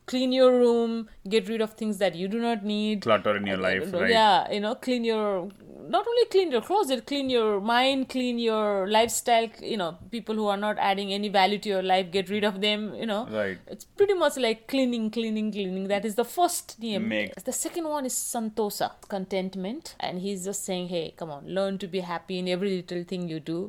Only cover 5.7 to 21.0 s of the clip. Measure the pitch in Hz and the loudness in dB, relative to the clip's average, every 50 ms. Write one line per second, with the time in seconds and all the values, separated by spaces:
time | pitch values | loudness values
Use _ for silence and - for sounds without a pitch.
5.7 | - 69 110 143 254 359 415 466 466 494 466 - - 381 381 330 254 226 214 - | -20 -16 -8 -2 0 0 0 2 4 2 4 4 4 4 4 4 2 0 0 2
6.7 | 349 427 415 262 269 233 226 - 285 285 277 262 254 240 220 214 208 196 196 226 | 2 2 2 2 0 -2 -2 -2 -2 -2 0 2 2 2 4 4 2 2 2 2
7.7 | 233 240 254 269 277 269 262 254 - 262 254 247 240 233 233 226 220 214 214 208 | 4 4 4 4 2 0 -2 -2 -2 -2 -2 0 0 0 0 0 2 2 2 2
8.7 | 202 196 185 196 214 214 233 233 - - - - 240 226 226 220 - - - - | 2 0 0 2 4 4 4 4 0 -2 0 2 2 2 2 0 -4 -10 -8 -6
9.7 | 233 214 180 165 175 175 - 185 - 233 - - 220 220 214 208 202 196 208 214 | -4 -4 -4 -4 -6 -10 -14 -10 -10 -10 -6 -4 -4 -2 0 0 0 0 -2 -2
10.7 | 214 - - 196 196 196 202 196 196 202 208 214 185 202 185 190 208 202 - 214 | -2 0 0 0 0 0 -2 -4 -4 -4 -2 0 4 4 4 4 4 0 -2 -2
11.7 | 196 190 185 185 185 185 190 175 160 196 185 175 202 214 202 208 190 190 196 208 | -2 0 2 2 2 2 2 0 0 -2 -2 0 -2 0 0 0 0 0 0 0
12.7 | 208 208 214 202 143 104 - 226 202 208 - - 107 107 104 98 92 - - - | 0 0 -2 -6 -8 -6 -4 -4 -4 -4 -4 -4 -2 -2 -2 -2 -2 -6 -10 -16
13.7 | - - - _ _ - 403 392 403 359 320 294 294 277 247 226 214 220 - - | -18 -18 -18 _ _ 2 2 2 4 2 2 2 2 2 0 0 0 -2 -6 -2
14.7 | - 269 262 247 240 233 220 220 214 240 226 220 214 214 214 214 196 208 202 185 | 0 2 2 2 0 -2 -2 -2 -2 -2 -2 -2 -2 -2 -2 -4 -4 -4 -4 -4
15.7 | 180 190 190 196 202 202 202 220 214 - 233 233 - - 349 339 349 - - - | -4 -4 -2 -2 -2 -2 -2 -2 -2 -2 -2 -2 2 2 2 2 2 -2 -8 -10
16.7 | - - 220 233 208 190 220 226 - 107 104 - - - - - 247 - - 330 | -14 -10 -6 -4 -2 -2 -2 0 0 0 -2 -2 -6 -10 -8 -6 -4 -4 -4 -4
17.7 | - 349 330 311 302 294 269 254 247 - - - - 240 226 220 214 - 214 208 | -6 -6 -4 -4 -4 -4 -4 -4 -4 -4 -6 -4 -4 -4 -6 -4 -4 -2 -4 -2
18.7 | 202 - - - - - - - 214 196 185 - 202 190 185 190 190 196 185 190 | -2 -2 -4 -4 -6 -8 -12 -8 -6 -6 -6 -4 -4 -4 -4 -4 -6 -6 -6 -6
19.7 | 240 330 - - - - - - 160 180 180 196 202 185 175 196 202 - - - | -8 -8 -12 -14 -12 -8 -6 -6 -6 -4 -6 -6 -6 -6 -6 -8 -8 -6 -6 -6
20.7 | 190 180 180 175 185 170 | -6 -6 -4 -4 -6 -6